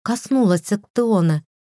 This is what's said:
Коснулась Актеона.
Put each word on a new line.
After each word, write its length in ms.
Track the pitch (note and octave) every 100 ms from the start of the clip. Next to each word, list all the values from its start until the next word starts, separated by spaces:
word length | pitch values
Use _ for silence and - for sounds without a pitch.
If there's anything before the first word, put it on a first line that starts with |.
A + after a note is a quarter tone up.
Коснулась 720 | - B3 - C4+ A3 F3 -
Актеона. 720 | G#3 - - A#3 G3+ E3+ D3+ - _